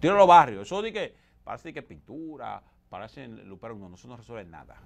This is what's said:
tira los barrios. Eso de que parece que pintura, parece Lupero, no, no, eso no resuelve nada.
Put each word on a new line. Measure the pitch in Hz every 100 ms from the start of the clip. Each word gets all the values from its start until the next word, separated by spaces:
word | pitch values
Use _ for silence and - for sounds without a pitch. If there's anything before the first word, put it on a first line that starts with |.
tira | 165
los | 202 185
barrios. | 175 139 98 101
Eso | 190
de | 220
que | 208 160 _ _ _
parece | - 113 170
que | 147
pintura, | 123 76 82 131 160 147 110 101 _ _ _
parece | 92 110 143 127
Lupero, | 110 101 95 117 110
no, | 95
no, |
eso | 87 120
no | 120
resuelve | 113 117 90
nada. | 80 65 -